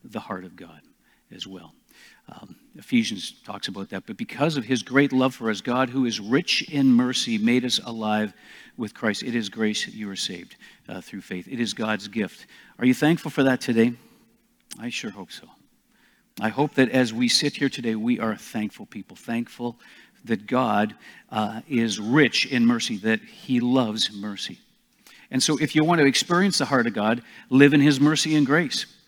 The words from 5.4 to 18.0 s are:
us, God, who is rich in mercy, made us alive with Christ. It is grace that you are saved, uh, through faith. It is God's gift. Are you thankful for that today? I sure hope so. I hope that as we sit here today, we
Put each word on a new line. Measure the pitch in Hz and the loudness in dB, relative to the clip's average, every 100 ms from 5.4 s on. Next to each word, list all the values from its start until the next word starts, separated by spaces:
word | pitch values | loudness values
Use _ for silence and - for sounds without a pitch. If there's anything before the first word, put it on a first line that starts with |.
| 113 | -4
us, | 101 | -4
God, | 123 123 131 | -4 -2 -2
who | 131 | 0
is | 123 110 | -2 -4
rich | 101 135 180 - - | -2 -2 0 -4 -2
in | 143 135 | 2 4
mercy, | 120 123 117 - 110 | 6 4 -2 -2 0
made | 113 123 | 2 2
us | 123 - | 0 -4
alive | 123 113 107 107 107 - - - - - | -6 -6 -2 0 -2 -8 -20 -20 -20 -10
with | 107 | -10
Christ. | - 110 101 | -4 -2 -2
It | 127 | -4
is | 117 101 | -4 -4
grace | 110 107 104 | -2 -2 0
that | - | -6
you | 110 104 | -8 -10
are | |
saved, | 95 - 90 90 - - _ - | -8 -8 -10 -16 -20 -20 _ -14
uh, | 95 | -14
through | - 98 | -12 -16
faith. | - 90 87 | -10 -12 -8
It | 117 | -6
is | 113 | -6
God's | - 110 107 104 | -4 -4 -4 -6
gift. | 110 95 - - - - - | -6 -6 -8 -20 -20 -20 0
Are | |
you | 127 | 2
thankful | 123 151 165 156 | 4 2 0 -2
for | - | 0
that | 135 127 | 2 2
today? | - 113 120 120 _ _ _ _ _ _ _ 101 | -2 0 0 -2 _ _ _ _ _ _ _ -14
I | 117 | -10
sure | - 110 | -10 -10
hope | 101 90 | -14 -16
so. | - - _ _ _ _ _ _ _ _ - | -18 -20 _ _ _ _ _ _ _ _ -4
I | 107 | -4
hope | 107 147 | 0 0
that | - 127 | 2 2
as | 131 120 | 4 2
we | 113 123 | 0 0
sit | - 147 | 2 0
here | - 139 | -2 -4
today, | - 117 | -2 -4
we | 110 | -2